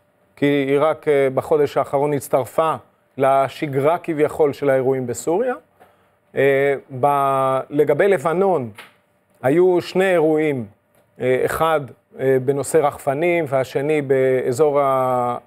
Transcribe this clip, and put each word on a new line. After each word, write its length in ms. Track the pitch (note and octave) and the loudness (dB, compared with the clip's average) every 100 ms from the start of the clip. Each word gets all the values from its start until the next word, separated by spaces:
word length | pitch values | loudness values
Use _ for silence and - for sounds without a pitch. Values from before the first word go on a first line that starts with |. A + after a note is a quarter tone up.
| _ _ _ - | _ _ _ -2
כי 100 | C#3+ C#3+ C3+ | 0 0 0
עיראק, 400 | C#3+ D#3 D3+ - | 0 0 -2 0
אה, 200 | C#3+ C#3 | 2 2
בחודש 420 | C3 - D#3 C#3+ - | 0 0 0 0 0
האחרון 360 | C3+ C#3+ D3 | -2 -2 -2
הצטרפה 640 | C#3+ - C#3+ B2 - D#3+ C3+ - _ _ - | -2 -2 -2 -2 -2 -2 -2 -10 _ _ -2
לשגרה 800 | C3+ C3+ C3+ - D#3+ C3+ C#3 E3+ | 2 2 0 -4 -6 0 0 0
כביכול 540 | E3+ D3+ D3 - D3+ | -4 -2 -2 2 0
של 180 | C#3 C#3+ | 0 0
האירועים 360 | C3+ C3 C3 B2 | 0 0 -2 -4
בסוריה. 480 | A#2 - F3 B3+ C#4 - _ - _ _ _ _ - | -6 -2 -2 -2 -6 -12 _ -20 _ _ _ _ -2
אה, 380 | C3+ C3+ C#3 C#3 - C3 | 2 2 0 -2 -6 -4
ב-, 600 | C#3+ C#3+ C#3 C3+ C3 C3 - | 0 2 0 0 0 -2 -4
לגבי 380 | C#3+ D3 C#3+ G3 | -2 0 2 2
לבנון, 600 | F#3 D3+ D#3+ G3 E3+ A#2 G2+ - _ _ _ _ _ | 2 0 0 0 0 -4 -12 -20 _ _ _ _ _
היו 380 | B2+ D3+ F#3 F3 | 0 2 4 2
שני 300 | E3 F#3 F#3+ | -2 -2 2
אירועים, 540 | F3+ D#3+ D#3 D#3 C#3 G#2 - _ _ _ - | 2 2 2 0 -2 -6 -16 _ _ _ -6
אה, 220 | B2+ B2+ | -2 0
אחד, 360 | - - D#3+ D#3 C3 - _ - | 0 0 0 0 -4 -16 _ -6
אה, 160 | C3+ C3 | 0 0
בנושא 320 | B2+ C#3 C3 D#3+ | 0 -4 0 0
רחפנים, 640 | D3 C#3 - C#3 F3 F3 D3+ | 0 -2 -4 -2 0 0 0
והשני 540 | C3 C3 D3 C#3+ D#3 | -2 -2 -4 -2 -2
באזור 800 | C3+ C3+ C3 C3 C3 A#2+ D3+ C#3+ | 2 2 2 2 0 2 2 2
ה-, 560 | C#3 C3 B2+ B2 B2 A#2+ | 2 2 0 0 -2 -4